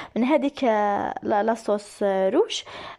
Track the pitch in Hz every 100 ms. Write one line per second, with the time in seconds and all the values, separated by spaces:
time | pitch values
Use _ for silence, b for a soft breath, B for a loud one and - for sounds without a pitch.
0 | B 208 247 302 277 - 247 214 208 202
1 | - - - 208 220 226 - 208 - -
2 | 202 190 190 277 480 - B B B